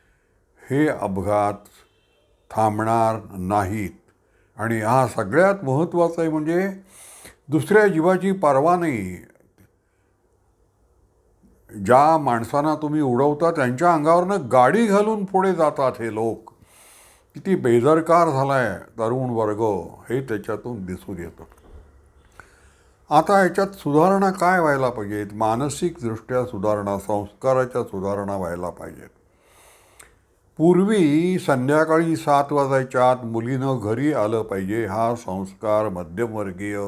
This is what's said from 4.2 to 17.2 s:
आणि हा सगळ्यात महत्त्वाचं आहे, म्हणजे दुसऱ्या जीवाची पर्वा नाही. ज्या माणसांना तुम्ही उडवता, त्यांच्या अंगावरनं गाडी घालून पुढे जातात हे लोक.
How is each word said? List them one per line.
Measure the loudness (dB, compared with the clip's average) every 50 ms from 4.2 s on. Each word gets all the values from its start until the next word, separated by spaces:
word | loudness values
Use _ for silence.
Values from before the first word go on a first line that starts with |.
| _ _ _ _ _ _ _ -8
आणि | -4 -4 -2 -2
हा | 0 2 2 2 2 0
सगळ्यात | 0 -4 -4 0 2 4 4 4 2 0 -2
महत्त्वाचं | -2 -2 -2 -2 -2 0 0 0 0 0 -2
आहे, | -4 -2
म्हणजे | -2 -2 -2 -2 -2 -2 -2 -2 -6 -10 -16 _ -20 -20 -20 -20 -20 -20 -20 -20 -20 _ _ -4
दुसऱ्या | -2 -2 2 4 4 6 6 6
जीवाची | 4 2 2 2 2 2 0 -2
पर्वा | -2 0 2 2 2 4 4 4 2
नाही. | 2 0 -2 -4 -4 -6 -8 -10 -12 -16 -20 _ _ _ _ _ _ _ _ _ _ _ _ _ _ _ _ _ _ _ _ _ _ _ _ _ _ _ _ _ _ _ _ _ _ _ _ _ _ _ _ _ _ _ _ _ _ _ -20 -14 -6 0
ज्या | 4 4 6 6 6 4 2
माणसांना | 2 0 -2 -2 -2 -2 -2 -2 0 0 -2
तुम्ही | -2 -4 -4 -2 0
उडवता, | 0 0 2 2 2 2 0 2 0 0
त्यांच्या | 0 0 0 -2 0 2 2 2 2
अंगावरनं | 4 4 4 4 4 2 0 -2 -4 -2 2
गाडी | 4 4 4 6 4 2 2
घालून | 2 2 2 2 2 0 -4 -4
पुढे | -2 0 0 2 2 2
जातात | 2 2 0 2 0 0 -2 -2 -2
हे | -6 -6 -4
लोक. | -2 -2 -4 -4 -6 -10 -20 -20 _ _ _ _ _ -20 -20 -20 -20 -20 -20 _ _